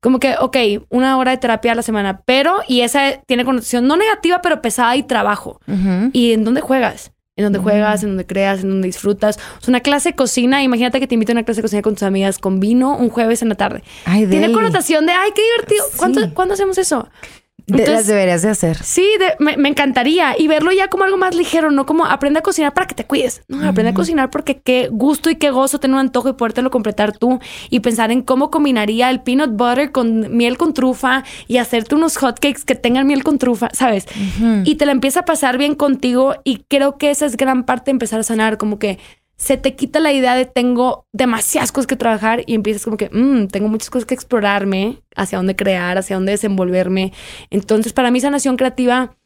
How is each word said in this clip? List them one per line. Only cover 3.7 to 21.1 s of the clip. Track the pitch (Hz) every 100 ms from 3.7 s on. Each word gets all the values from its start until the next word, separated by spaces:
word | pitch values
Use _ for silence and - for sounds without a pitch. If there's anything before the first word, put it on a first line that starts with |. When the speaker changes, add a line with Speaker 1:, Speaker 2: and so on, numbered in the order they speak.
| 240 254
Speaker 1:
no | 320
negativa, | 427 415 339 349
pero | 349 311
pesada | 233 - 240 254
y |
trabajo. | - 240 202 208 - - -
Speaker 2:
Ujú. | 196 190 185 233
Speaker 1:
¿Y | 254 240
en | 220
dónde | 220 262
juegas? | 302 269 233 - - _ _ -
¿En |
dónde | 208 196
Speaker 2:
Ujú. | 185
Speaker 1:
juegas? | 208 208 185
¿En | 208
dónde | 190 180
creas? | 190 196 196
¿En | 190
dónde | 190 185
disfrutas? | 175 196 202 214 208 - -
O |
sea, | -
una | 247
clase | 247 285 330
de | 339
cocina, | 254 - 240 269
imagínate | 269 240 247 262
que | 262
te |
invita | 233 220
a |
una | 233
clase | 226 226
de |
cocina | 220 208
con | 208
tus | 208
amigas | 196 196 196 190
con | 190 190
vino | 202 240 254 -
un | 240
jueves | - 220 226
en | 226
la |
tarde. | 202 - - - - -
Speaker 2:
Ay, | 196 214
Speaker 1:
Tiene | 190 208
Speaker 2:
deli. |
Speaker 1:
connotación | 440 453 427 - 311 320
de, |
ay, | 349 403
qué | 415
divertido. | 440 466 - 415 539 -
¿Cuándo, | - 262
Speaker 2:
Sí. | 190
Speaker 1:
cuándo | 151 370
hacemos | 392 392 381
eso? | 370 277 - - - - _ - -
Speaker 2:
De-, | 196
Speaker 1:
Entonces, | 220 226
Speaker 2:
las | 208
deberías | 208 185 175
de | 196
hacer. | 208 165 160
Speaker 1:
sí, | - - 381 427
de-, | 370 622
me, | 302 294
me | 277
encantaría. | 302 285 262 247 339 311 -
Y | 311
verlo | 302 320
ya | 381 381
como | 381
algo | 381